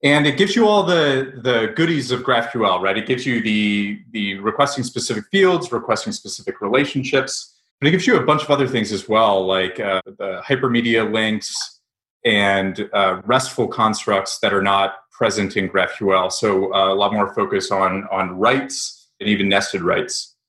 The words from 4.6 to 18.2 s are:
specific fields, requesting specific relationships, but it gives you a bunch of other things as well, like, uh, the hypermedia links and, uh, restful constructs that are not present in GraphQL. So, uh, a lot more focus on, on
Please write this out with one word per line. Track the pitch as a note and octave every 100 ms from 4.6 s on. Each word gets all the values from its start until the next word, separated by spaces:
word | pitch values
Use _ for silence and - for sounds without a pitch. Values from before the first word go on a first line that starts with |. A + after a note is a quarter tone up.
| C#3 -
specific | B2 - - G#2+ -
fields, | G3 F#3 F3 A#2
requesting | A#2 - A2 -
specific | G#2 G2+ - - -
relationships, | G2+ B2 C#3+ C#3+ B2+ C#3 - - - _ _ _
but | C#3+
it |
gives | F3+ G#3+
you | G3+
a |
bunch | C3 D3+
of | -
other | C#3+ C3
things | A#2+ G#2+
as | G#2 -
well, | G#2+ A2+ G2
like, | F#2+ F#2+ F#2 -
uh, | G#2 F#2+
the | F#2 F#2+ G2 F#2 -
hypermedia | C3 C3 A#2+ A#2 A2+ G#2+
links | A2 A2 G#2+ - - - _ _ _ _ _
and, | - G#2 G2+ G2 F#2+ F#2 G2+
uh, | G#2 F#2+ F#2
restful | G2 C3 - - A2+
constructs | - A2 G#2+ - G2+ F#2+ -
that | A2
are | G2
not | G2 G2 G2 - _
present | - A2+ G#2 F#2+ G#2
in | F#2+
GraphQL. | F#2+ F2+ - G2 F#2+ F#2
So, | - A2 G2 F#2+
uh, | G2 F#2+
a |
lot | G2 G2+
more | G#2+ G2
focus | - G2 G2 -
on, | G2 F#2+ F#2 F#2+
on | F#2+